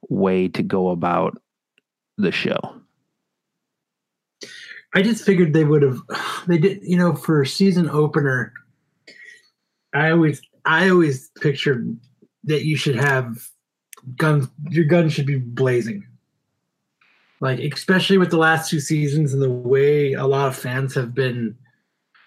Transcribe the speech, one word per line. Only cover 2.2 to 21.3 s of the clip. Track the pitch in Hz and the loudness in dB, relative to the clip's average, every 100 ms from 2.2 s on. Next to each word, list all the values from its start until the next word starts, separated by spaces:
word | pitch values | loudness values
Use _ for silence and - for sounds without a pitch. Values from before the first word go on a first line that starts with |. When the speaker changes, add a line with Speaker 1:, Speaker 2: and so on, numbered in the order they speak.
| 87 | -2
Speaker 1:
show. | - - - - - _ _ _ _ _ _ _ _ _ _ _ _ _ _ _ - - - - - - | -2 -4 -4 -8 -16 _ _ _ _ _ _ _ _ _ _ _ _ _ _ _ -20 -20 -20 -20 -20 -4
Speaker 2:
I | 185 | 0
just | 214 226 | 0 0
figured | - 180 165 | 2 2 4
they | 156 | 2
would | 147 151 | 4 4
have, | 139 120 - - | 2 0 -8 -10
<sighs> | - - 180 | -10 -6 0
they | 165 | 2
did, | 196 - | 2 0
you | - 180 | -2 2
know, | 175 | 2
for | 156 - 151 | 0 0 0
season | 131 - 196 180 156 | 0 2 2 2 0
opener, | 151 151 151 143 127 123 - _ _ _ _ - - - - _ _ _ _ _ | 0 0 0 0 -2 -6 -12 _ _ _ _ -20 -20 -20 -20 _ _ _ _ _
I | 147 156 | -2 2
always, | 170 156 131 - _ | 4 2 0 -10 _
I | - 160 190 | -2 2 4
always | 180 151 131 - - | 4 4 0 -10 -4
pictured | 151 139 151 123 117 113 _ _ _ _ | -2 0 -2 -2 -4 -10 _ _ _ _
that | 147 151 | -4 -2
you | 151 143 | -2 -2
should | 151 123 | -2 0
have | 143 131 117 113 - _ _ _ _ - 131 123 | 0 0 -2 -10 -16 _ _ _ _ -20 -14 -2
guns, | 156 147 131 - 147 | 0 2 -2 -8 -4
your | 156 | 0
gun | 151 175 160 | 4 4 2
should | 151 139 | 0 -2
be | 135 | -2
blazing. | 120 123 131 123 110 101 - _ _ _ _ _ _ _ _ _ _ _ _ - | -4 -2 0 0 -2 -8 -14 _ _ _ _ _ _ _ _ _ _ _ _ -8
Like, | 131 127 | -4 -4
especially | 147 - - 185 185 196 | -6 -4 0 0 4 4
with | 175 | 4
the | 165 | 2
last | 160 160 - | 2 2 -2
two | 156 | -4
seasons | - 151 143 151 147 | -2 -2 0 0 0
and | 135 | 0
the | 135 | 0
way | 123 123 135 143 147 139 | -2 2 4 4 4 0
a | 135 135 | 0 0
lot | 139 139 | 0 0
of | - | -4
fans | 127 127 131 | -6 -4 -4
have | 139 120 | -4 -4
been | 127 127 | -2 -4